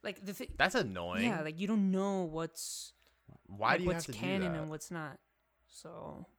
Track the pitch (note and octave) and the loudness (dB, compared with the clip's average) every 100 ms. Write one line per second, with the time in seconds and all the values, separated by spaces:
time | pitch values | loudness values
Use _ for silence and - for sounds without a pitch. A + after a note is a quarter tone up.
0 | - F#3+ G3 G3 - - E3+ B3+ C#3 F#2 | -8 -8 -8 -8 -8 4 4 6 2 0
1 | F2 F2+ - F#3 D#3 D#3+ G3 A3 G3 F#3+ | 0 2 2 2 -2 -2 0 4 4 4
2 | G3 G3 F3 D#3+ E3 - - - - _ | 2 2 0 -2 -4 -6 -8 -8 -10 _
3 | _ _ - - - G2+ A2 D#3 F3+ E3+ | _ _ -20 -20 -16 0 4 4 4 0
4 | D#3 A2+ F3+ F#3+ F#3 E3 D#3 D#3 - F3 | -2 -4 0 2 0 -2 -4 -6 -6 -6
5 | D#3 C3 _ _ _ _ _ - - E3 | -8 -12 _ _ _ _ _ -20 -16 -12
6 | D#3 C#3+ F3 | -10 -12 -14